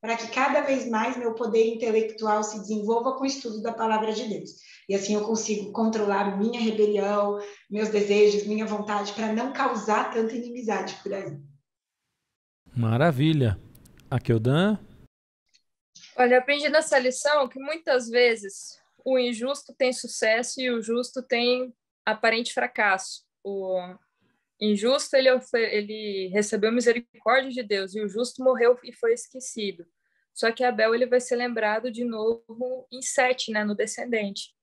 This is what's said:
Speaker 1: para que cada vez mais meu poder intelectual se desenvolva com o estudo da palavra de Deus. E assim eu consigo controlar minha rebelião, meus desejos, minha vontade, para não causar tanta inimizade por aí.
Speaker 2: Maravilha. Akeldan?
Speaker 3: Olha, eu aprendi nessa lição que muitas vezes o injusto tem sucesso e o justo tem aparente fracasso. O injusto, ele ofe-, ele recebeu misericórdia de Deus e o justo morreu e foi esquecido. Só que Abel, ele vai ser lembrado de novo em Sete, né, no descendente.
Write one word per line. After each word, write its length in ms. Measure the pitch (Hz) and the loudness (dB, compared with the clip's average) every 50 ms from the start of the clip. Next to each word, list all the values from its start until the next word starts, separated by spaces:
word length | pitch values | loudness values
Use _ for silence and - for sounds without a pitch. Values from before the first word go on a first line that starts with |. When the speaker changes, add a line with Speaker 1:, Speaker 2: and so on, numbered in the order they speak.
Speaker 1:
para 160 | - 226 226 | -4 -6 -6
que 120 | 226 220 214 | -6 -6 -6
cada 320 | - 262 269 277 262 294 | -2 0 0 2 2 2
vez 280 | 285 277 269 254 226 240 | 2 2 0 0 -2 -2
mais 280 | 226 220 226 240 262 | -2 0 0 0 -2
meu 180 | 247 240 233 220 | -2 -4 -4 -4
poder 320 | - 247 214 208 226 226 226 226 | -2 -4 0 4 4 4 4 2
intelectual 680 | - 254 226 214 220 220 214 - - 220 214 208 214 214 | -2 -2 2 2 2 2 0 -2 -2 0 2 2 0 0
se 140 | 208 - 214 | -2 -6 -10
desenvolva 560 | 196 208 220 214 196 208 226 233 233 262 - | -6 -4 -4 -4 0 0 0 0 0 -2 -2
com 80 | 262 269 | -2 -2
o 20 | |
estudo 340 | 269 262 - - 240 214 214 208 | -4 -4 -4 -8 -8 -8 -6 -6
da 100 | 233 226 | -6 -4
palavra 400 | - 226 226 220 214 220 220 220 | -2 0 0 0 0 0 -2 -2
de 120 | 208 247 220 | -4 -4 -6
Deus. 220 | 196 165 - - - - - - - - _ _ | -6 -8 -8 -12 -18 -20 -20 -20 -20 -20 _ _
E 60 | 196 | -2
assim 200 | 196 - - 208 | -2 0 0 0
eu 100 | 208 202 | 0 0
consigo 480 | 220 226 208 - - 214 196 190 - - | 0 -2 -2 0 -2 -2 -4 -4 -6 -2
controlar 680 | 220 226 220 220 220 208 202 196 196 202 196 190 196 | 0 0 0 2 0 0 0 2 0 0 0 0 0
minha 220 | 208 233 240 240 | -2 -2 0 0
rebelião, 800 | 226 220 214 208 214 208 208 202 196 202 208 208 202 202 202 208 202 - - - _ _ | -2 0 2 2 2 2 4 2 0 0 0 0 0 0 -2 -4 -6 -12 -16 -20 _ _
meus 200 | 202 208 220 202 | -4 -4 -2 0
desejos, 560 | 208 208 202 202 202 208 208 208 202 202 - | 0 0 2 2 4 6 6 6 6 4 0
minha 180 | 208 214 214 214 | 0 -2 -2 -2
vontade, 480 | 202 208 202 202 208 208 208 202 202 - | -2 -4 -6 -4 -4 -4 -4 -4 -4 -6
para 200 | 220 220 214 220 | -4 -4 -2 -2
não 200 | 220 240 269 277 | -2 -2 -4 -2
causar 600 | - 269 254 233 220 - - 214 226 247 - - | -2 -2 0 -2 -2 0 0 2 2 2 0 -2
tanta 220 | 233 220 220 - | -2 -2 -2 -2
inimizade 600 | 226 240 240 240 254 233 214 208 190 185 - - - - | -6 -8 -8 -10 -8 -4 -2 -2 -2 -4 -6 -10 -10 -8
por 100 | 202 196 | -8 -6
aí. 240 | 196 196 160 143 143 - - - _ _ _ _ _ _ _ _ _ _ _ _ _ _ _ _ _ _ _ _ _ _ _ - | -6 -8 -10 -12 -14 -16 -20 -20 _ _ _ _ _ _ _ _ _ _ _ _ _ _ _ _ _ _ _ _ _ _ _ -4
Speaker 2:
Maravilha. 840 | 127 117 110 113 120 147 175 151 123 143 156 160 151 131 113 98 - - - - - - - - - - - | -2 0 2 2 4 4 2 4 4 2 4 4 4 4 2 2 0 -4 -16 -20 -20 -20 -20 -20 -20 -10 -4
Akeldan? 680 | - 123 - - 120 113 110 123 135 151 185 208 214 196 - - - - - - _ _ _ _ _ _ _ _ _ _ _ _ _ _ _ _ _ - - - - | -4 -4 2 2 2 2 4 4 4 4 4 2 2 0 -4 -12 -20 -20 -20 -20 _ _ _ _ _ _ _ _ _ _ _ _ _ _ _ _ _ -20 -20 -16 2
Speaker 3:
Olha, 200 | - 254 240 247 | 2 4 6 6
eu 40 | 254 | 6
aprendi 280 | 247 262 285 294 285 302 | 4 4 0 0 0 2
nessa 300 | 277 311 311 311 - 269 | 2 2 2 4 2 2
lição 500 | 247 254 247 - - 285 294 302 277 247 | 4 2 -2 0 0 2 2 2 2 0
que 100 | - 262 | -4 -10
muitas 500 | 269 277 311 330 320 - 277 254 247 233 | -8 -8 -8 -6 0 0 0 0 0 0
vezes 720 | 226 247 247 240 226 220 202 196 - - - - - _ _ _ _ _ - | 2 4 4 4 4 0 -4 -12 -14 -14 -18 -18 -20 _ _ _ _ _ -4
o 140 | 262 262 254 | 0 2 2
injusto 560 | 247 240 240 214 233 262 285 285 - - 247 | 2 0 -2 -2 -4 -4 -4 -6 -8 -18 -4
tem 160 | _ 269 254 254 | _ 0 0 0
sucesso 680 | - - 233 - - - 220 220 226 247 240 - - | -2 -8 -10 -6 -2 0 2 2 2 0 -4 -6 -4
e 100 | 262 254 | -2 -2
o 100 | 247 233 214 | -2 -2 -2
justo 400 | 220 233 240 247 247 - 262 247 | -2 -2 -2 -2 -4 -6 -10 -4
tem 520 | _ - 233 240 247 247 254 254 254 240 _ _ _ _ _ _ | _ -2 0 2 2 2 0 -2 -6 -10 _ _ _ _ _ _
aparente 460 | - 214 214 - 226 220 226 240 - - | -4 -2 2 2 2 2 2 -2 -4 -4
fracasso. 680 | - - 247 - - 220 208 190 190 190 - - - _ _ _ _ _ | -2 -4 -4 -2 0 2 2 2 0 -2 -8 -14 -16 _ _ _ _ _
O 340 | 196 196 196 190 185 185 185 180 180 185 - _ _ _ _ _ _ _ _ _ _ _ _ | -8 -8 -6 -4 -2 -4 -4 -4 -6 -16 -20 _ _ _ _ _ _ _ _ _ _ _ _
injusto, 540 | 208 214 208 196 202 233 262 285 - - - | 2 2 2 2 2 2 2 2 0 2 2
ele 140 | 269 262 262 | 4 6 6
ofe-, 280 | 254 254 254 - - 233 | 4 4 0 -2 -2 -2
ele 720 | 226 214 - 214 208 208 214 214 214 208 202 196 190 185 | 0 0 0 -2 -4 -4 -8 -8 -8 -6 -6 -6 -6 -2
recebeu 440 | 180 208 208 214 - 208 196 220 226 | 0 0 0 0 0 0 0 2 2
misericórdia 800 | 247 233 240 233 240 240 _ _ - _ 220 233 269 262 269 | 2 2 2 2 2 -2 _ _ -6 _ 2 2 2 2 0
de 120 | 247 254 247 | -6 -8 -6
Deus 320 | 202 208 196 190 190 180 | -4 -4 -4 -4 -6 -6
e 60 | 214 | -6
o 80 | 214 208 | -6 -6
justo 340 | 180 214 247 240 - - 254 | -4 -4 -4 -4 -6 0 2
morreu 360 | 262 254 226 233 233 247 240 - | 2 4 4 6 4 4 4 0
e 100 | 240 233 | -20 -12
foi 200 | - - 233 233 | -4 0 0 0
esquecido. 720 | 233 - - _ 254 254 - - - 214 202 185 170 170 _ _ _ _ _ _ _ _ _ _ | 0 -2 -14 _ -14 -14 -12 -8 -6 -6 -6 -6 -8 -14 _ _ _ _ _ _ _ _ _ _
Só 160 | - - 226 226 | -2 -2 -2 0
que 120 | - 254 | 2 0
Abel, 300 | 247 240 208 220 220 226 | 0 2 2 2 2 4
ele 120 | 233 254 | 2 2
vai 140 | 240 240 254 | 2 2 0
ser 160 | 247 - 254 | 2 0 -2
lembrado 540 | 240 240 247 240 226 214 208 214 220 220 254 | -2 -2 -2 -2 0 0 0 0 0 -2 -4
de 140 | 226 226 240 | -6 -4 -4
novo 840 | 240 226 220 214 226 233 233 _ _ 226 226 254 254 254 254 254 _ - | -4 -4 -2 0 0 0 -2 _ _ -10 -8 -6 -6 -6 -8 -10 _ -14
em 100 | 254 262 | -10 -8
Sete, 480 | - - - 262 254 254 254 - - 220 | -4 2 2 4 4 2 0 -2 -4 -2
né, 120 | 214 208 | -2 0
no 100 | 208 208 | -2 0
descendente. 800 | 202 214 220 - - 240 247 233 220 208 202 196 - - - _ _ | -2 -2 -4 -4 -8 -6 -2 -2 -2 -2 -4 -6 -10 -14 -16 _ _